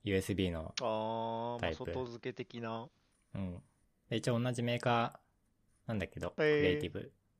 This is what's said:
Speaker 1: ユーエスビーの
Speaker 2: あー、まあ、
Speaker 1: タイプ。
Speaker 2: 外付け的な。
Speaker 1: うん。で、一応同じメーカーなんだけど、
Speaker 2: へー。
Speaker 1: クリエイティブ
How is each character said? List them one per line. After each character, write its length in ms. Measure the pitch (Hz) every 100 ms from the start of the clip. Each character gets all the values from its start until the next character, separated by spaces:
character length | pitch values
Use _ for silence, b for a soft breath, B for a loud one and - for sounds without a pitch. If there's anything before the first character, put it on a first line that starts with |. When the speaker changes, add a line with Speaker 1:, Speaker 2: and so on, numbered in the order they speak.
Speaker 1:
ユ 140 | 104 95
ー 20 |
エ 20 |
ス 140 | 95
ビ 140 | 98 92
ー 20 |
の 240 | 82 80 -
Speaker 2:
あ 40 |
ー、 680 | 120 110 110 113 113 113 117
ま 40 | 120
あ、 20 |
Speaker 1:
タ 80 | 87
イ 20 |
プ。 220 | - 127
Speaker 2:
外 140 | 98 123
付 240 | 117 127
け 20 |
的 280 | 123 120 120
な。 280 | 113 113 120 - _ _ _
Speaker 1:
う 40 | 101
ん。 240 | 92 87 - _ _ _ _
で、 80 | 113
一 120 | 127
応 100 | 117
同 120 | 123
じ 120 | 123
メ 120 | 120 120
ー 40 |
カ 400 | 127 120 120 - _ _ _ _ _ _ -
ー 20 |
な 60 |
ん 60 | 110
だ 80 | 85
け 100 | -
ど、 100 | 87
Speaker 2:
へ 0 |
ー。 40 |
Speaker 1:
ク 80 | -
リ 260 | 151 151 117
エ 40 | 87
イ 20 |
テ 80 | 90
ィ 20 |
ブ 220 | 98 - - _ _